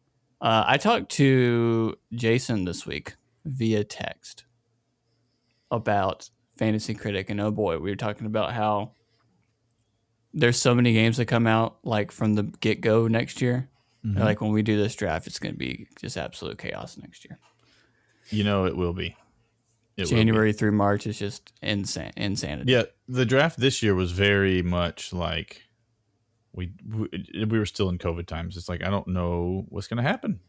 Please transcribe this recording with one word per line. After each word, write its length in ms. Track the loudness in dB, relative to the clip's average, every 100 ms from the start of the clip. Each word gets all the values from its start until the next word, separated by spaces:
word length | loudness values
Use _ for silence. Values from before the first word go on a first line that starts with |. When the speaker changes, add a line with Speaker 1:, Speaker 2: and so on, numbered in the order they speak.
| _ _ _ -4
Speaker 1:
Uh, 220 | 2 4 4
I 120 | 2
talked 320 | 4 0 0
to 840 | 2 4 6 4 4 2 2 0 -4 -10
Jason 520 | -4 2 2 0 -2 -2
this 200 | -4 -6
week 280 | -8 -10 -16 _ _ -10
via 380 | -2 0 0
text 600 | -2 -6 -10 -10 -18 -20 -20 _ _ _ _ _ _ _ _ _ _ _ -6
about 600 | -4 2 2 2 -2 -10 _ _ -4
Fantasy 380 | 0 0 -2 -6
Critic, 340 | -4 -4 -4
and 100 | -2
oh 120 | -2
boy, 260 | 0 0 -2
we 140 | -2
were 40 | -4
talking 300 | -4 -6 -4
about 280 | -2 -2
how 400 | 0 0 0 -2 _ _ _ _ _ _ _ _ _ _ _ _ _ _
there's 240 | 0 2 4
so 140 | 4
many 200 | 6 6
games 240 | 6 4 2
that 80 | 2
come 200 | 2 4
out, 320 | 4 2 -2
like, 280 | -2 -2 -2
from 220 | -2 0
the 100 | 2
get-go 640 | 0 -2 -2 0 2 4 4
next 340 | 0 -2 -2
year. 280 | -2 -2 -4 _ _ _ -4
Speaker 2:
Mm-hmm. 140 | 2
Speaker 1:
Like, 220 | 2 2
when 100 | 2
we 120 | 2
do 120 | 2 2
this 200 | 2 0
draft, 320 | -2 -4 -6
it's 100 | -8
gonna 140 | -8
be 340 | -6 -8 -8 -14 -14
just 180 | -10 -8
absolute 400 | -8 -10 -12 -10
chaos 400 | -10 -10 -12 -16
next 260 | -20 -20 -20
year. 140 | -20 _ _ _ _ _ _ _ _ -6
Speaker 2:
You 140 | -2
know 220 | 2 2 0
it 100 | 0
will 180 | -2
be. 220 | -2 -6 -8 _ _ _ _ _ _ _ -6
It 60 |
will 60 | 0
be. 60 | 4
Speaker 1:
January 380 | 4 4 4
through 180 | 2 2
March 340 | 2 2 0 -2
is 100 | -8
just 340 | -8 -10 _ _
insa-, 500 | -6 -4 -4 -6 -8 -6
insanity. 540 | -4 -4 -6 -4 2
Speaker 2:
Yeah, 120 | 2 2 _ -6
the 180 | -2 2
draft 340 | 2 2 2
this 220 | 0 2
year 120 | 2 2
was 160 | 2
very 500 | 2 4 4 4 2
much 520 | 2 0 -2 -4 -8
like 480 | -6 -4 -4 -8 -14 _ _ _ _ _ _ _ _ _
we, 180 | -10 -10 -12 -10
we, 220 | -8 -6 -8 -10 -4 0
we 100 | 0
were 60 | 0
still 240 | -2 -2
in 80 | -2
covid 300 | -4 -6 -6
times. 280 | -8 -8 -10
It's 140 | -8
like, 140 | -6
I 60 | -2
don't 180 | -2 -2
know 580 | -2 0 -2 -2 -4 -6
what's 180 | -10 -6
gonna 160 | -2
happen, 360 | -2 -2 -4 -6